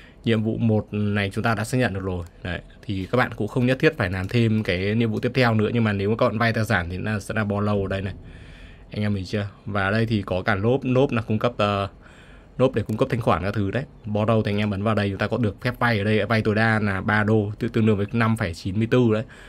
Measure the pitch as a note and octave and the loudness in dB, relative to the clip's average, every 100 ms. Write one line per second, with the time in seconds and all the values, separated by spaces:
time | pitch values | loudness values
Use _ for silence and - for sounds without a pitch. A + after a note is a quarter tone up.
0 | - - - A2+ A2 A2 A2+ G#2+ G2+ G#2 | -20 -6 0 2 2 0 2 2 0 -2
1 | G#2 G#2 G2 G#2 A2 A#2 A2+ B2+ A#2+ F#2+ | 0 0 0 0 0 0 -2 0 0 0
2 | F#2+ F2+ E2+ - F#2 E2 - - - G2 | -4 -4 -6 -10 -8 -8 -8 -14 -8 -6
3 | F#2 A#2+ - A2+ A2 C3+ B2 C3 D#3 - | -2 0 0 -2 -4 0 0 2 2 2
4 | F#2 F#2 F#2+ A#2+ A#2 A2 G#2 F2+ G2 A2 | -2 -2 -2 0 2 2 0 0 0 0
5 | A#2 G#2+ B2+ B2 A#2+ A2 G#2 A#2+ A2 G2+ | 0 0 -2 2 2 4 2 2 0 0
6 | G2 A2+ B2 G#2+ A#2 A2+ G#2+ G2+ E2+ F2+ | 0 2 0 2 0 0 0 0 0 -4
7 | G2+ G#2+ - A2 G#2 G2+ G#2 G#2 F#2+ G2 | -4 -4 -4 -4 -2 0 0 0 0 -2
8 | F#2+ F2+ - - - - - - - G#2 | -4 -8 -14 -18 -18 -18 -20 -20 -12 -4
9 | G#2 G2+ F#2 G#2+ G2+ - - G2+ F#2+ A2 | -2 -2 -2 -4 -4 -8 -6 -2 0 2
10 | A2+ G#2+ G2 F#2 F#2 G2+ A2 C3 B2+ B2+ | 2 0 0 -2 0 0 2 0 2 2
11 | C#3 A#2 - A2 B2 - G#2 G2+ G2 - | 2 0 -2 0 0 0 0 0 -2 -8
12 | - - - - - - C3 A#2+ G2+ A2 | -20 -20 -20 -20 -16 0 2 2 -2 -2
13 | A2 A#2 A#2+ F2 F#2 G#2+ G2 A2 C#3+ - | 0 0 2 0 0 -2 -2 -2 -6 -10
14 | G#2+ G#2 G#2+ A2+ G#2 G2+ G#2+ F#2+ G#2 G#2+ | -4 0 2 2 2 0 -2 -2 0 0
15 | G2+ G2 G#2 A2+ A2 - B2 A#2+ A#2+ A2 | 0 -2 -2 0 -2 -2 -4 0 0 2
16 | G2+ G#2+ G#2 A2+ A2 G#2 A2+ A2 G#2 F#2+ | 2 2 2 2 2 2 4 2 0 -2
17 | G2+ G#2+ G#2+ A2 G#2 G#2 A#2+ A#2 A2 G2+ | 0 2 4 2 2 -2 -2 2 2 2
18 | G2+ A#2 A2+ A2 F#2+ E2 G2+ F#2+ A2+ B2+ | 0 -2 0 0 -2 -4 -4 -2 2 2
19 | A#2+ A2 A2 - | 4 2 -2 -12